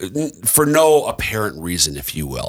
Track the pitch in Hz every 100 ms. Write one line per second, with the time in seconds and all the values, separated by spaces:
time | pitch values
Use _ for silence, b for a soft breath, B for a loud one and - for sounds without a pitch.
0 | 92 139 156 - 110 - 147 156 156 151
1 | 117 - - 110 107 73 85 87 78 71
2 | - 78 71 64